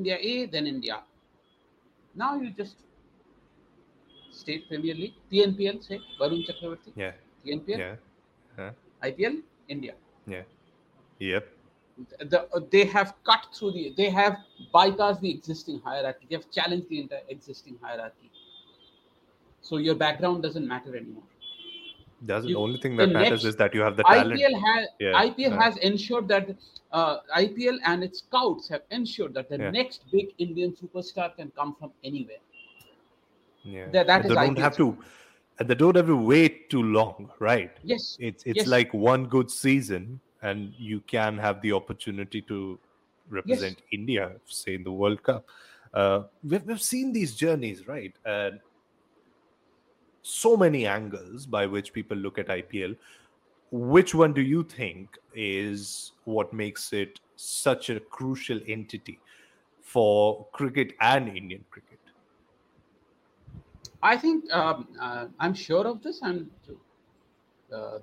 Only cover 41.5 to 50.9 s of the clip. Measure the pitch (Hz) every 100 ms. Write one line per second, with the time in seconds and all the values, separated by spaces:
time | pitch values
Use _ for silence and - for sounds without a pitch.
41.5 | 101 107 98 - 104 - 98 98 110 -
42.5 | 101 95 92 _ _ _ _ - 101 185
43.5 | 254 95 92 - 101 113 117 92 95 -
44.5 | - - 95 92 95 101 104 - 120 -
45.5 | - - - _ 107 98 98 101 _ 151
46.5 | 185 170 220 - 254 262 233 170 110 160
47.5 | 156 117 95 95 143 98 - 110 104 101
48.5 | 101 _ _ _ _ _ _ _ _ _
49.5 | _ _ _ _ _ _ _ - - 226
50.5 | 226 180 147 107